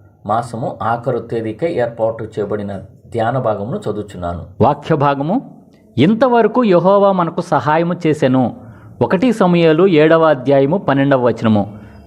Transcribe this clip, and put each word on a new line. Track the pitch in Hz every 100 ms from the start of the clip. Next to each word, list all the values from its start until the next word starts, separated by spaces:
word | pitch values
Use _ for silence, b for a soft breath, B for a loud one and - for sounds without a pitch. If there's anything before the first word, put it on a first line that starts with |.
| b b 101
మాసము | 113 123 117 160 -
ఆఖరు | 110 117 131 117
తేదీకే | - 117 107 107 165 123
ఏర్పాటు | 117 113 110 110
చేయబడిన | 107 - 101 107 101 95 92 - -
ధ్యాన | 113 110 131
భాగమును | 110 101 104 202
చదువుచున్నాను. | 123 101 101 90 87 85 - -
వాక్య | 117 151 -
భాగము, | 160 143 139 147 240 - - _ b b -
"ఇంతవరకు | 160 226 262 240 214 247
యెహోవా | 226 175 180 202 196
మనకు | 185 165 170
సహాయము | 170 143 131 160 170 175 160
చేసెను." | 147 131 131 117 - B B B B
ఒకటి | 117 185 254
సమూయేలు | 214 180 175 165 156 196
ఏడవ | 151 160 165
అధ్యాయము | 160 139 123 139 139 190
పన్నెండవ | 151 139 139 131 123
వచనము. | 113 113 107 101 B B B